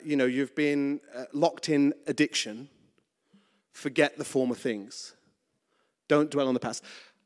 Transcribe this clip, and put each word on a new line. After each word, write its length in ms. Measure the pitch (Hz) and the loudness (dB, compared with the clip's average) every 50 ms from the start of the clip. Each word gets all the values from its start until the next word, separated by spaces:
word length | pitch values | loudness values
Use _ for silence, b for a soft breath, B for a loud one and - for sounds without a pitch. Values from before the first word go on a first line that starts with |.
| - | -4
you 140 | 151 147 139 | -2 0 2
know, 80 | 131 | 2
you've 300 | 127 127 131 139 127 - | 2 2 0 -2 -2 -2
been, 440 | - 151 147 143 143 139 139 143 147 - - - | 0 0 2 2 0 0 0 -2 -4 -6 -12 -14
uh, 100 | 120 127 - | -14 -12 -8
locked 380 | - 143 160 170 170 - - - | -2 2 2 2 2 0 -2 2
in 240 | 156 143 143 139 151 - - | 4 4 4 4 2 0 -4
addiction, 600 | - 147 - 151 147 - - - 120 107 113 135 147 _ _ _ _ _ _ _ _ _ _ _ _ _ _ _ _ _ _ _ _ | -4 0 2 2 2 0 -2 -6 -6 -8 -12 -14 -16 _ _ _ _ _ _ _ _ _ _ _ _ _ _ _ _ _ _ _ _
forget 460 | _ - - 147 127 156 147 143 - - | _ -10 -8 -2 2 2 2 2 0 -4
the 80 | 143 | -8
former 300 | - - 139 131 123 120 | -4 0 0 0 0 -2
things. 580 | - - 135 113 104 98 107 - - - - - _ _ _ _ _ _ _ _ _ _ _ _ _ _ _ _ _ _ - | -2 -4 -4 -4 -4 -6 -10 -14 -16 -18 -18 -20 _ _ _ _ _ _ _ _ _ _ _ _ _ _ _ _ _ _ 2
Don't 200 | 147 147 151 151 | 4 4 4 2
dwell 200 | 139 143 139 131 | 0 0 0 0
on 40 | 127 | 0
the 60 | 123 | -2
past. 240 | - 120 113 - B B B B B B B B B | -2 -4 -8 -10 B B B B B B B B B